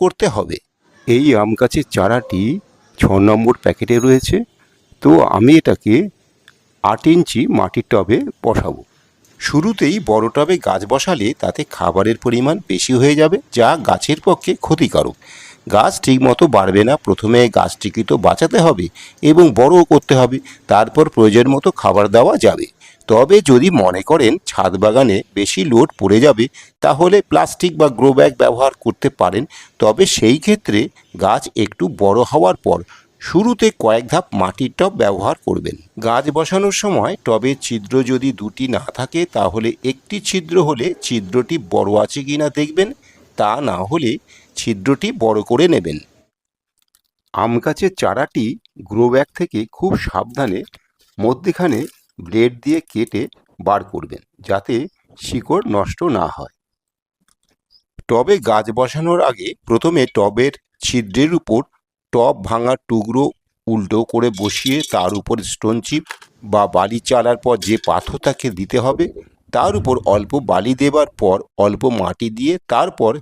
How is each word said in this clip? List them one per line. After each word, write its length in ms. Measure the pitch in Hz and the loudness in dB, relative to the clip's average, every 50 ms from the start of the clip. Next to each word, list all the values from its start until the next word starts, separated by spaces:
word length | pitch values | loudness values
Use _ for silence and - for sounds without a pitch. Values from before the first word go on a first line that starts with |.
করতে 260 | 185 180 - - 214 202 | 0 -2 0 0 -2 -2
হবে। 280 | 107 104 95 78 80 - - _ _ _ _ _ _ _ _ | -2 -2 -4 -6 -8 -12 -14 _ _ _ _ _ _ _ _
এই 200 | - 117 127 143 151 123 | 0 2 4 4 4 4
আম 160 | 104 104 107 113 | 4 2 0 0
গাছের 320 | - 127 120 - 156 147 - - | 0 0 0 0 -2 -4 -2 -2
চারাটি 480 | 104 92 101 117 123 120 - - 92 98 113 156 202 - _ _ _ _ _ _ - | 0 0 2 0 0 -2 -4 -4 -2 -2 -2 -2 -4 -8 _ _ _ _ _ _ 0
ছ 40 | - - 95 98 | 0 2 4 4
নম্বর 340 | 98 107 107 107 113 113 120 - | 4 4 4 4 2 2 0 0
প্যাকেটে 360 | - - 87 - 110 104 120 120 | -2 -4 -2 -2 -2 0 0 2
রয়েছে। 380 | 113 131 131 131 - - - 208 240 - _ _ _ _ _ _ _ _ _ _ - | 4 4 2 2 2 0 -2 -2 -4 -6 _ _ _ _ _ _ _ _ _ _ 4
তো 80 | 143 160 165 - - | 4 6 6 4 4
আমি 240 | - 95 107 131 160 | 2 2 4 6 6
এটাকে 380 | 160 - - 101 - - 107 107 147 208 202 - _ _ _ _ _ _ _ _ _ _ _ _ _ - | 6 4 2 0 0 0 2 2 2 2 -2 -8 _ _ _ _ _ _ _ _ _ _ _ _ _ -2
আট 200 | 101 110 - - | -2 -2 0 2
ইঞ্চি 340 | 160 165 180 165 - - 107 147 - | 2 2 4 2 0 -2 -2 -2 0
মাটির 360 | 156 - 95 92 - 123 - - | 0 0 0 0 -2 -6 -2 0
টবে 300 | 123 104 90 90 113 156 285 - - _ - | 0 0 2 2 0 0 -2 -4 -10 _ -4
বসাবো। 380 | 113 104 - - 90 67 - - _ _ _ _ _ _ _ _ _ _ - | -2 -2 -2 -4 -4 -8 -10 -14 _ _ _ _ _ _ _ _ _ _ -12
শুরুতেই 560 | - - - 143 160 220 226 - 151 143 180 214 156 | -8 -4 -2 0 0 -2 -2 -2 -2 -2 -2 -2 -2
বড় 200 | 107 107 110 107 113 | 0 0 0 0 0
টবে 240 | - 143 151 156 185 170 | 0 -2 0 0 -2 -2
গাছ 240 | - - 95 95 101 | -2 -4 -4 -4 -2
বসালে 420 | 101 131 135 - 196 180 113 101 110 143 - | -2 -2 -2 -2 -2 -2 -2 -2 -4 -4 -4
তাতে 220 | - 95 - - - - | -6 -6 -6 -6 -10 -12
খাবারের 460 | - - 90 87 82 92 101 107 117 - | -8 -4 -4 -2 0 0 0 0 -2 -2
পরিমাণ 380 | - 123 117 120 127 143 165 202 - - | -2 -2 0 0 0 0 -2 -4 -6 -6
বেশি 240 | 95 87 - - 131 | -6 -4 -2 0 0
হয়ে 240 | 123 131 143 147 147 | 2 2 2 4 2
যাবে, 160 | 156 156 185 262 - _ - | 2 2 0 -2 -4 _ 0
যা 160 | 117 113 123 156 - 208 | 2 2 2 2 0 0
গাছের 360 | - - - - - 147 - | -2 -2 -2 -2 -4 -4 -2
পক্ষে 320 | - 196 175 - - - - - | 0 0 -2 0 -2 -4 -6 -6
ক্ষতিকারক। 560 | - - - - - - - 78 73 - - - _ - - - - - - _ _ - | -4 -2 0 0 0 0 0 0 -2 -2 -6 -12 _ -20 -20 -20 -20 -20 -20 _ _ 0
গাছ 240 | 98 104 120 180 - - | 2 2 2 2 0 -2
ঠিকমতো 440 | - - 131 131 135 127 123 - - 156 | 0 2 2 4 4 2 4 4 2 4
বাড়বে 340 | 113 101 95 95 92 101 104 | 4 2 2 4 2 2 2
না। 100 | 117 143 | 2 0
প্রথমে 420 | 156 - - 98 - 110 107 117 120 123 120 | 0 0 -2 -2 -2 0 2 4 4 4 4
গাছটিকে 520 | - - 87 90 - - - 104 - 110 110 | 2 0 0 0 -2 -8 -10 -8 -6 -6 -2
তো 100 | - 147 - | -2 -2 0
বাঁচাতে 400 | 92 90 85 - 160 160 254 226 | 2 2 2 2 0 0 2 2
হবে 260 | 165 165 131 90 90 82 - - - - - _ - | 4 2 2 0 -4 -8 -10 -14 -20 -20 -12 _ 2
এবং 220 | 147 156 170 175 156 110 | 4 6 6 6 6 6
বড়ও 320 | 101 123 143 180 180 170 | 4 4 6 6 6 6
করতে 300 | - 156 143 - - 143 | 6 4 2 2 2 4
হবে, 240 | 131 127 120 127 131 - - - - _ - | 4 4 2 0 -4 -8 -12 -20 -18 _ 0
তারপর 360 | 110 104 110 113 - 147 160 151 | 2 2 2 2 2 2 0 2
প্রয়োজন 380 | - 117 110 107 101 117 120 135 | 4 4 4 6 6 6 4 4
মতো 200 | 139 139 - 190 - | 2 0 0 -2 -2
খাবার 340 | - - 101 92 101 104 107 | 0 0 0 2 2 2 4
দেওয়া 260 | 101 117 131 190 - - | 4 4 4 4 2 4
যাবে। 280 | 117 104 85 - - - _ _ - - - _ _ - | 2 2 2 0 -4 -12 _ _ -20 -20 -20 _ _ 2
তবে 280 | 110 113 127 156 196 214 175 | 4 4 6 6 6 4 6
যদি 260 | - 127 123 143 190 175 | 6 6 6 6 4 4
মনে 280 | 127 95 92 90 95 101 | 4 2 2 0 0 0
করেন 300 | - 151 165 135 110 135 - - | 0 2 4 4 2 2 0 -4
ছাদ 260 | - - - 95 92 92 | -6 -4 -2 -2 0 0
বাগানে 400 | 92 104 107 107 131 139 117 95 101 - - _ | 2 2 2 4 4 4 4 2 0 -2 -6 _
বেশি 260 | 101 101 - - 185 190 | -4 -4 -2 -2 -2 -2
লোড 240 | 156 117 113 123 - - | 2 4 4 4 2 0
পড়ে 220 | - 101 98 101 110 | -2 0 2 4 4
যাবে, 240 | 131 - - 104 117 135 - - - _ _ _ - | 4 4 4 2 0 -4 -4 -10 -20 _ _ _ -2
তাহলে 340 | 147 151 143 170 180 196 202 - | 0 0 2 2 4 4 2 2
প্লাস্টিক 500 | _ 151 156 - - - - - 180 160 151 | _ 0 0 0 -2 -2 -4 -4 -4 0 2
বা 100 | 151 143 | 0 0
গ্রো 220 | 123 107 123 139 131 | 2 2 2 4 4
ব্যাগ 200 | 135 147 147 127 | 4 4 2 2
ব্যবহার 360 | - 127 123 120 117 131 139 - - | 2 0 0 2 2 0 0 0 -2
করতে 280 | - 117 107 - - 139 | -4 -6 -4 -2 -4 -4
পারেন। 340 | - - 101 90 92 107 143 - - - - - _ - | -2 0 0 0 0 -2 -4 -6 -10 -18 -20 -20 _ 0
তবে 260 | 117 107 110 139 190 185 | 2 2 4 2 2 0
সেই 300 | - - - 110 131 156 | 2 2 2 2 2 2
ক্ষেত্রে 420 | - 208 208 208 - - 104 107 131 - - _ _ _ - | 2 0 0 0 0 -2 -2 -2 -2 -4 -8 _ _ _ -6
গাছ 260 | 90 92 95 113 143 - - - | -4 0 0 0 -2 -4 -6 -4
একটু 280 | 113 107 95 - - - 180 123 | -4 -4 -4 -4 -6 -6 -6 -2
বড় 240 | - 101 98 101 117 120 | 0 0 2 2 2 0
হওয়ার 320 | - - 156 - - - - - | 0 0 2 2 2 0 0 -2
পর 160 | 98 87 85 87 - - - _ _ _ _ - | -2 -2 -2 -4 -10 -20 -20 _ _ _ _ -12
শুরুতে 440 | - - 170 214 247 240 - 226 220 - - | -4 -2 0 0 0 0 0 0 0 0 0
কয়েক 260 | - 113 107 117 127 113 | 0 0 0 0 0 -2
ধাপ 180 | - 170 - - - | -4 -4 -4 -4 -4
মাটির 380 | 101 - - - - 135 127 - | -4 -4 -4 -4 -6 -8 -8 -4
টব 160 | - 175 196 208 | -2 -2 -2 0
ব্যবহার 400 | 190 110 101 98 92 98 123 160 - _ | 0 -2 -2 0 -2 -2 -4 -4 -4 _
করবেন। 320 | - - - - - - - _ _ _ - | -6 -6 -4 -6 -8 -12 -12 _ _ _ -8
গাছ 260 | 110 113 117 127 139 147 | -4 -2 -2 -2 -2 -2
বসানোর 440 | 139 160 160 - 185 190 202 202 190 | -4 -4 -4 -2 -2 -2 -2 -2 -2
সময় 400 | - - 208 180 120 101 131 190 - - | -4 -4 -2 -2 -2 -2 -2 -4 -6 -4
টবের 320 | 127 113 110 110 131 139 - | -2 -2 0 0 -2 -4 -4
ছিদ্র 340 | - - 120 113 101 98 123 131 131 | -6 -8 -8 -8 -6 -2 -2 -2 0
যদি 240 | 117 131 127 131 135 120 | 0 -2 -2 -2 -4 -6
দুটি 320 | 98 104 107 - - 131 131 | -6 -10 -12 -10 -8 -6 -4
না 160 | 117 95 - - - | -4 -6 -6 -8 -8
থাকে, 260 | - 127 - - 165 175 - - | -10 -10 -6 -6 -6 -6 -4 -4
তাহলে 360 | 151 - 92 95 113 110 113 - - - | -2 -2 -2 -2 -2 -4 -4 -6 -4 -6
একটি 320 | 127 135 - _ - 208 208 | -8 -8 -8 _ -14 -12 -10
ছিদ্র 360 | - - - 190 160 160 170 185 170 | -8 -6 -6 -6 -6 0 0 2 2
হলে 240 | 147 151 113 123 180 - - - | 2 0 -2 -4 -6 -6 -8 -6
ছিদ্রটি 540 | - 127 113 98 90 98 123 117 - 160 160 110 - | -6 -4 -4 -4 -2 -2 -2 -2 -2 -6 -8 -6 -4
বড় 200 | 104 104 104 98 104 104 | -2 -2 0 2 0 0
আছে 200 | 104 - - 143 135 | 0 -2 -4 -8 -8
কিনা 260 | 135 147 147 151 147 | -6 -4 -4 -4 -4
দেখবেন, 380 | - 147 151 151 156 175 196 220 277 - _ _ _ _ _ _ _ - | -2 -4 -6 -4 -2 -2 -2 -2 -4 -10 _ _ _ _ _ _ _ -2
তা 120 | 113 104 110 139 | -2 -2 -2 -2
না 180 | 147 120 92 90 92 | -4 -4 -4 -4 -6
হলে 300 | 95 143 165 - 110 - - - _ _ _ _ _ _ | -4 -4 -4 -2 -4 -4 -6 -10 _ _ _ _ _ _
ছিদ্রটি 520 | - - 120 110 98 92 135 139 - - 214 269 | -8 -6 -6 -6 -4 -2 -2 -2 -2 -4 -6 -6
বড় 240 | 208 113 110 107 107 101 | -2 -2 -2 0 -2 -2
করে 240 | - 117 127 170 180 | -2 0 0 2 2
নেবেন। 300 | 156 110 87 82 76 76 - _ _ _ _ _ _ _ _ _ _ _ _ _ _ _ _ _ _ _ _ _ _ _ _ _ - | 2 0 -2 -4 -8 -10 -12 _ _ _ _ _ _ _ _ _ _ _ _ _ _ _ _ _ _ _ _ _ _ _ _ _ -4
আম 180 | - 101 113 117 120 | -4 -2 0 0 0
গাছের 340 | - 156 151 - 196 185 190 - | -2 -2 -2 -2 -2 -4 -2 -2
চারাটি 480 | 127 95 98 120 143 - - - 110 113 - - - _ _ - 101 | -2 -2 -2 -2 -4 -4 -4 -4 -4 -4 -6 -8 -14 _ _ -20 -16
গ্রো 220 | - 104 113 120 120 | -6 -2 0 0 2
ব্যাগ 180 | 123 131 143 - _ | 2 0 0 -2 _
থেকে 220 | - 180 - - 104 110 - - | -8 -8 -6 -6 -8 -8 -8 -8
খুব 180 | - 175 190 175 123 | -6 -4 -2 -2 -4
সাবধানে 600 | - - - 92 104 113 120 135 139 110 92 107 190 - - _ _ _ _ _ _ _ _ - | -4 -6 -6 -6 -6 -6 -6 -6 -4 -4 -4 -6 -8 -12 -18 _ _ _ _ _ _ _ _ -2
মধ্যেখানে 600 | - 120 127 123 - 175 165 - 180 165 123 113 147 - - _ _ _ _ - | -2 -2 -2 -2 -4 -4 -4 -2 -2 -2 -2 -2 -6 -8 -12 _ _ _ _ -20
ব্লেড 340 | 87 87 101 110 117 123 123 117 | -12 -4 0 2 2 2 0 -4
দিয়ে 180 | - 143 156 165 - _ | -4 -4 -4 -4 -4 _
কেটে 340 | - 110 117 - - 101 - - _ _ _ _ _ - | -6 -6 -6 -4 -4 -6 -8 -8 _ _ _ _ _ -8
বার 220 | 90 87 101 101 92 | -2 -2 -2 -2 -2
করবেন, 360 | - - - - - - - _ _ _ _ 101 | -6 -12 -12 -12 -14 -16 -20 _ _ _ _ -6
যাতে 320 | 92 98 98 - - 127 113 147 196 - _ _ _ _ - | -6 -4 -4 -4 -4 -4 -4 -6 -8 -12 _ _ _ _ -18
শিকড় 460 | - - - 127 - - 156 196 - 240 | -12 -10 -8 -8 -4 -4 -4 -4 -2 -2
নষ্ট 320 | 104 101 92 - - - 170 175 | -2 -2 -4 -4 -6 -6 -4 -4
না 160 | 127 95 85 78 | -2 -2 -4 -4
হয়। 260 | - - - - _ _ _ _ _ _ _ _ _ _ _ _ _ _ _ _ _ _ _ _ _ _ _ _ _ _ _ _ _ - - | -6 -10 -16 -18 _ _ _ _ _ _ _ _ _ _ _ _ _ _ _ _ _ _ _ _ _ _ _ _ _ _ _ _ _ -20 -6
টবে 280 | - 117 113 127 165 208 185 | -2 -2 0 2 2 0 0
গাছ 260 | 120 113 107 107 107 110 110 | 0 0 0 0 -2 -2 -4
বসানোর 480 | 120 127 123 - 156 165 170 175 175 180 | -4 -4 -4 -4 -6 -4 -2 0 0 0
আগে 260 | 143 120 92 90 110 - - _ | -2 -2 -4 -10 -12 -12 -12 _
প্রথমে 380 | - 113 113 - 170 170 156 127 - | -2 -2 0 0 0 0 0 -2 0
টবের 420 | - 117 98 104 104 113 127 139 - - _ _ _ _ - | 0 -2 -2 0 0 0 -2 -2 -4 -8 _ _ _ _ -8
ছিদ্রের 500 | - - 123 113 98 92 123 143 156 175 | -4 -4 -4 -4 -2 -2 0 0 0 0
উপর 260 | 160 - - 110 117 127 - _ _ _ _ _ _ _ _ - | -4 -2 -2 -2 -2 -2 -6 _ _ _ _ _ _ _ _ -2
টব 220 | 120 117 135 147 113 95 | 0 0 0 -2 -4 -6
ভাঙার 360 | 107 113 117 120 123 131 - _ | -6 -4 -4 -2 -2 -4 -4 _
টুকরো 380 | - 117 113 104 110 117 131 143 - - _ _ _ _ _ _ | -4 -4 -4 -4 -2 -2 -2 -2 -2 -4 _ _ _ _ _ _
উল্টো 340 | - 113 110 98 92 113 110 117 | -4 -4 -4 -2 -2 -2 -2 -2
করে 240 | - - 117 117 120 104 | -2 -2 -2 -2 -2 -2
বসিয়ে 460 | 92 104 104 - - - 135 131 151 151 - | -4 -6 -6 -6 -6 -4 -4 -4 -4 -4 -4
তার 200 | - 101 90 92 104 | -4 -2 -2 -2 -4
উপর 220 | 101 92 - 117 113 92 | -6 -6 -6 -6 -6 -6
স্টোন 320 | - - - - 107 113 117 | -10 -10 -6 -4 -4 -4 -4
চিপ 240 | - - 147 156 151 - - - - _ _ _ - | -6 -6 -6 -8 -8 -10 -14 -20 -20 _ _ _ -8
বা 200 | 104 101 104 101 92 | -2 0 0 0 0
বালি 300 | - 90 95 101 113 117 | 0 -2 -2 -2 -4 -8
চালার 380 | - - 131 120 113 120 120 117 | -4 0 0 0 2 0 -2 -2
পর 160 | - 123 120 107 | -2 -2 -2 -2
যে 180 | 85 92 110 110 - | -2 -2 -2 -2 0
পাথর 340 | - 165 160 - - - 139 | -2 -2 -2 -4 -6 -10 -6
তাকে 280 | - 143 135 - - 127 | -4 -4 -4 -4 -6 -8
দিতে 280 | 95 87 98 92 - 123 | -8 -8 -8 -4 -4 -2
হবে, 240 | 113 131 135 - 170 170 - - - _ _ _ _ _ - | -2 -2 -2 -2 -4 -6 -8 -12 -20 _ _ _ _ _ -4
তার 200 | 123 143 190 208 | -2 -2 -2 -2
উপর 180 | 208 107 123 127 123 - | -2 -2 -2 -2 -2 0
অল্প 260 | - 98 104 104 92 139 147 127 | 0 0 0 -2 -4 -6 -6 -2
বালি 280 | 98 92 92 98 123 131 | -2 -2 -2 0 -2 -2
দেবার 340 | 127 143 143 139 151 147 - - - | 0 0 0 2 0 0 -2 -2 -2
পর 180 | 110 95 92 98 - - _ - | 0 0 0 0 -2 -6 _ -2
অল্প 240 | 101 104 101 - - 131 120 | 0 0 0 -2 -2 -2 -2
মাটি 340 | 107 90 87 90 - 120 113 | -2 -4 -4 -6 -6 -8 -8
দিয়ে 240 | 110 113 131 151 175 180 - | -6 -4 -4 -4 -4 -4 -4
তারপর 460 | - 120 123 160 185 - - 120 110 117 147 | -4 -2 -2 -2 -2 -2 -2 -2 -2 -2 -4